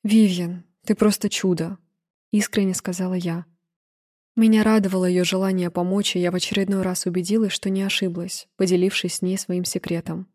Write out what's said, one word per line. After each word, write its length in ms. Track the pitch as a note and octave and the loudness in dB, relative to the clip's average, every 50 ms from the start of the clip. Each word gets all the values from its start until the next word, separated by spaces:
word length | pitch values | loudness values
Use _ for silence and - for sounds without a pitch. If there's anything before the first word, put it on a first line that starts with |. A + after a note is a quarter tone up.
| - | 0
"Вивьен, 600 | G#3 G#3+ A3+ G#3+ G3 F3+ F3 F3 E3+ F3+ F3 - _ _ _ _ | 4 6 6 6 6 4 0 -4 -6 -6 -10 -14 _ _ _ _
ты 100 | - G#3 | -2 0
просто 340 | - G#3 G#3 G3+ - - G3+ | 2 2 2 2 0 -4 -4
чудо", 480 | - - - F#3+ F3+ E3 E3 E3+ G3 - _ _ _ _ _ _ _ _ _ _ - | -4 -2 0 0 0 0 -2 -8 -8 -14 _ _ _ _ _ _ _ _ _ _ 0
искренне 360 | G#3 G3+ - - G#3+ G3 F#3+ F#3 | 0 0 0 0 0 0 0 -2
сказала 400 | - _ - F3+ F3+ F#3 F#3 F#3 | -4 _ -6 -4 -4 -4 -4 -4
я. 320 | F3+ F3 E3+ E3 F3 F3 _ _ _ _ _ _ _ _ _ _ _ _ _ _ _ _ _ _ | -4 -2 -4 -4 -6 -8 _ _ _ _ _ _ _ _ _ _ _ _ _ _ _ _ _ _
Меня 280 | A3+ A3 A3 A3 G#3+ G#3+ | 4 4 6 6 6 4
радовало 420 | A3 A3 G#3+ G3 F#3+ F#3+ F#3 F#3 | 4 4 4 4 2 0 2 2
ее 180 | F3+ F3+ F3+ F3+ | 2 2 2 2
желание 480 | F3 F#3+ F#3 F#3+ F#3+ F#3+ F#3 F3 E3+ | 2 0 0 0 0 0 0 -2 -2
помочь, 440 | E3+ F3 F3+ F3+ F#3+ G3+ G3+ - - | -2 -2 -2 0 0 0 0 0 -2
и 40 | F3+ | 0
я 100 | F3 F3 | 0 0
в 40 | F#3 | 0
очередной 460 | F3+ - - - G3 F#3+ G3 G3 F#3+ | -2 -4 -2 -2 -2 0 0 0 -2
раз 240 | F#3 F#3 F#3 - - | -2 -2 -4 -2 -4
убедилась, 480 | F#3 E3+ F#3 E3+ F3+ G#3 A3+ A3 G3 - | -2 -2 -2 -2 0 0 0 0 0 -2
что 160 | - - G3+ | -4 -4 -2
не 120 | F#3+ F#3+ | -2 -2
ошиблась, 680 | G3 G3 - - G3+ F#3 E3+ E3+ E3+ F#3 - - - _ _ | -2 -2 -2 -2 -2 -2 -4 -6 -8 -8 -10 -12 -14 _ _
поделившись 580 | - F#3+ F3+ F#3 F3+ F3+ G3 - - - F3+ - | -2 2 2 4 2 2 2 0 -2 -4 -4 -4
с 60 | - | -4
ней 160 | F#3 F3+ F#3+ | -2 -2 -2
своим 260 | G3 - - F3+ F3+ F3+ | -4 -4 -4 -4 -4 -4
секретом. 640 | - - F3 - - F3 E3 E3 - D#3+ F3 F#3+ _ | -4 -6 -6 -4 -4 -4 -4 -4 -6 -10 -10 -10 _